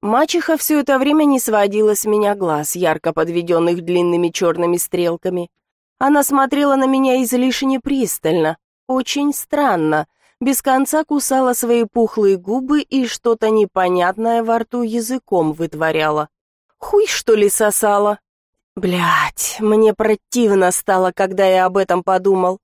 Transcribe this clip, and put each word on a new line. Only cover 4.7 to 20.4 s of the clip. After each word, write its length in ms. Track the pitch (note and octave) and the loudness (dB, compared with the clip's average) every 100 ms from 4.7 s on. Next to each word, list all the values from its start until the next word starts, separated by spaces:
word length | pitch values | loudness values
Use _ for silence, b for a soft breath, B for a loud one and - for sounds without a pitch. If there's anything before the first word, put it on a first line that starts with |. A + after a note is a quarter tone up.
| F3 | -2
стрелками. 720 | - F3 F3 E3+ - F3+ F3 _ _ _ _ _ | -4 -2 -2 -2 -6 -6 -8 _ _ _ _ _
Она 260 | C4 D4 | 2 2
смотрела 520 | C#4 C#4 C4+ C#4 C#4+ C4+ | 2 0 0 0 0 2
на 100 | C4 | 2
меня 360 | C4+ C4+ B3+ | 2 2 0
излишне 580 | B3 B3 C4 A#3+ C4+ C4+ | 0 0 0 -2 -2 -2
пристально, 800 | C4 C#4 A3+ - D#3 E3+ D#3 E3 _ _ _ | -2 -2 -2 -4 -2 0 0 -4 _ _ _
очень 460 | C4 B3+ C#4+ C#4+ | -4 -2 -2 -2
странно, 760 | C#4 - D4 C#4+ F#3 D#3 D3+ D3+ _ _ _ | -4 -4 -2 0 0 0 -2 -4 _ _ _
без 200 | B3 C4+ | -2 -2
конца 440 | - C4 C4+ D4+ | 0 0 0 -2
кусала 500 | D#4 D4 - C4 C4 | -2 -4 -2 0 0
свои 300 | B3 A#3 A#3+ | 0 0 0
пухлые 520 | A3+ - A3 - G3+ F#3+ | 0 0 0 2 2 2
губы 460 | F3+ A#3+ C4 D4 | -2 -4 0 -2
и 240 | - C4+ A#3+ | 0 -2 -2
что-то 420 | - - A3+ A3 | -2 -2 0 2
непонятное 920 | A3 G3+ - F#3 F3+ F3 F#3+ A3+ A#3 | 2 2 0 0 2 0 0 0 0
во 160 | A3+ A#3 | 0 -2
рту 240 | A3+ B3 | -2 -4
языком 680 | A#3 A#3 A3+ B3+ _ F#3 D#3 | -4 -4 -4 -6 _ 0 0
вытворяла. 760 | D#3 E3 D3+ D#3+ D#3+ D#3 D3+ D3+ _ _ _ _ _ | -2 -6 -4 -2 0 0 -2 -4 _ _ _ _ _
Хуй, 280 | - G#4 G#4 | -2 0 0
что 280 | - - | -2 0
ли, 140 | A3 G#3 | 2 4
сосала? 720 | - G#3+ G#3 G#3+ G3+ G#3 G#3 _ _ _ _ _ - | 2 0 0 0 2 0 -2 _ _ _ _ _ -6
Блядь, 800 | F#3 F3+ E3+ - - - - - | -4 -2 0 0 -2 -6 -8 -4
мне 340 | G#3+ G#3+ A3 | 0 4 4
противно 760 | G#3 A3 G#3+ _ B3 | 2 0 -2 _ 0